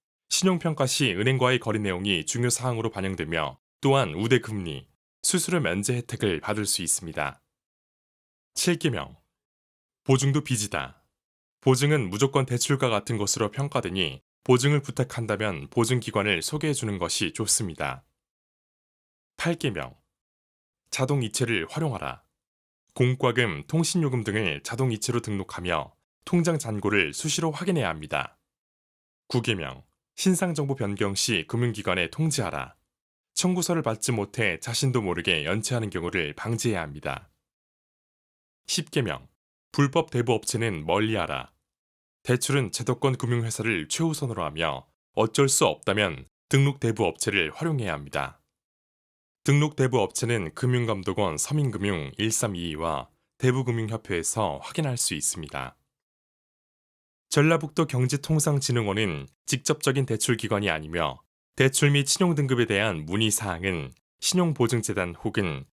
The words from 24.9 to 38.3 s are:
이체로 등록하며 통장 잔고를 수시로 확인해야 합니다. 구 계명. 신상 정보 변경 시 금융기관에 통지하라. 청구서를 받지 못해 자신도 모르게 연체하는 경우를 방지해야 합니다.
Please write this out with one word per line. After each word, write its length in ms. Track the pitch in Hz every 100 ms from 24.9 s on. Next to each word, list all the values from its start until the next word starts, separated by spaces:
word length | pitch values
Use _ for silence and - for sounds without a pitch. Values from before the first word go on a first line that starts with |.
이체로 280 | 110 - 117
등록하며 760 | 113 98 92 - 90 80 69 _ _ _
통장 340 | - 175 170 156
잔고를 560 | 117 104 101 104 78
수시로 380 | - 156 - 160
확인해야 380 | 147 180 170 98
합니다. 500 | 80 76 73 - _ _ _ _ _ _ _ _ _ -
구 140 | 123
계명. 420 | 117 98 69 65 - _ _ -
신상 380 | 190 175 185
정보 220 | 151 139 131
변경 380 | 101 101 104
시 320 | 98 - 98 -
금융기관에 640 | 117 120 104 - 90 82
통지하라. 640 | - 160 143 90 76 64 - _ _ _ _ _ -
청구서를 480 | 180 180 175 170
받지 280 | 123 107 -
못해 480 | 113 98 - 104 82
자신도 420 | - 117 135 123
모르게 440 | 98 85 85 80 73
연체하는 440 | 104 107 123 107
경우를 440 | 87 85 92 76
방지해야 480 | - 107 113 117 95
합니다. 480 | 76 73 73 65 - _ _ _ _ _ _ _ _ _ _